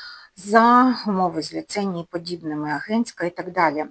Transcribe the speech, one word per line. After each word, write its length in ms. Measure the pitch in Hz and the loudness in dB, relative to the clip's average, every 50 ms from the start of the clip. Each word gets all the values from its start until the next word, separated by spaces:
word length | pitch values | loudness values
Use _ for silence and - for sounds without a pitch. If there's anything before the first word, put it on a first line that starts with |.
| - - - - - - _ - | -16 -18 -18 -20 -20 -20 _ -14
за 580 | 185 202 208 226 226 240 240 247 254 254 240 - - | -4 2 4 6 6 8 8 6 6 4 2 0 -2
умови 360 | 208 196 185 185 175 165 160 156 | -2 0 0 0 0 -2 -4 -6
з 120 | - 170 | -6 -8
ліцензії, 520 | 160 160 - - 208 202 196 180 170 170 - | -10 -8 -6 -4 -4 -2 -2 -4 -6 -8 -8
подібними, 600 | - 170 170 170 175 170 165 156 151 151 151 151 | -8 -10 -8 -8 -10 -8 -8 -8 -6 -6 -4 -4
агентська 560 | 147 143 143 208 214 233 240 - - - 170 | -6 -6 -4 -2 0 0 0 -2 -4 -6 -6
і 40 | 175 | -6
так 220 | 175 - 180 180 175 | -4 -6 -10 -6 0
далі, 340 | 185 170 156 143 151 151 - | 2 2 2 2 0 -4 -4